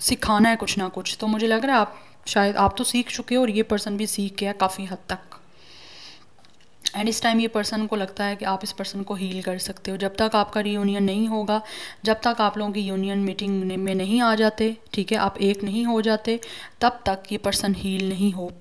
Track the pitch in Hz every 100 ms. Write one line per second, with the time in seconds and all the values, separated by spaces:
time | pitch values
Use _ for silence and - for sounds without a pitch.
0 | - 254 - 208 226 226 196 - 185 185
1 | 185 - 214 214 226 226 269 262 208 -
2 | - - - 214 202 202 196 196 240 240
3 | 240 - - 247 247 208 226 208 214 202
4 | 214 - 196 196 196 202 190 185 190 185
5 | - 185 - - - - - - - -
6 | - - - - - - - - - 202
7 | 214 220 240 226 226 214 208 214 214 214
8 | 190 - 202 202 190 190 208 - 196 196
9 | 196 196 190 185 185 185 - - - 190
10 | 196 196 220 214 208 214 208 208 202 202
11 | 196 196 226 214 208 214 214 - - -
12 | 220 220 240 233 208 208 208 202 196 190
13 | 196 202 196 196 202 196 185 185 190 190
14 | 190 233 233 214 220 214 220 220 - -
15 | 190 220 196 - 196 202 196 214 233 226
16 | 220 214 220 226 - - - - 240 240
17 | - 190 - 202 202 202 202 190 196 190
18 | 190 185 202 185 180 175